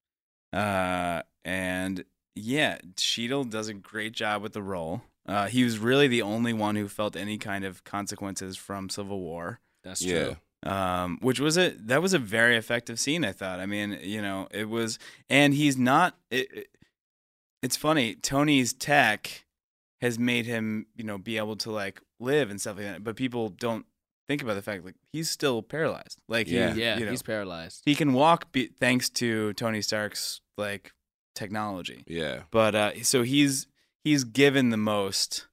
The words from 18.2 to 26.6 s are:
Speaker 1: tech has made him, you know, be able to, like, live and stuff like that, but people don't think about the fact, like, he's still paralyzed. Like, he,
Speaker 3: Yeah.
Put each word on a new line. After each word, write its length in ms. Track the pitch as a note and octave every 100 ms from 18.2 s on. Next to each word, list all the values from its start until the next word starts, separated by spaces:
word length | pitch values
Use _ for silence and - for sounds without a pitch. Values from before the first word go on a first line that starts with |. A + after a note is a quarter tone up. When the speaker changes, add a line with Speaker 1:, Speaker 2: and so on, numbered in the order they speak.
| - C3+ D3+ C#3 A#2+
Speaker 1:
tech 720 | - - C#3+ A#2 G#2 - - - _ _ _ _ _
has 160 | B2 A2+
made 280 | A#2+ A#2+ A#2
him, 400 | A#2 A2 G#2+ - -
you 80 |
know, 140 | A2 G2+
be 180 | A2+ A2
able 180 | G#2+ G#2
to, 120 | A2+
like, 300 | G#2+ G2 - _ _
live 300 | B2 D3 A2+
and 100 | G2+
stuff 180 | A2+ G2
like 80 | G2+
that, 180 | F2
but 120 | A2 A2
people 340 | C3 B2 A2
don't 360 | F2 A#2 A2 - _ _ _ -
think 140 | C#3+
about 140 | B2 G2
the 60 |
fact, 200 | G#2 G2
like, 120 | F2 - _
he's 160 | D3+ D#3+
still 320 | - D3 A#2
paralyzed. 580 | G#2 D3 D3 F2 - - -
Like, 200 | A2+ F#2
he, 80 |
Speaker 3:
Yeah. 180 | F2+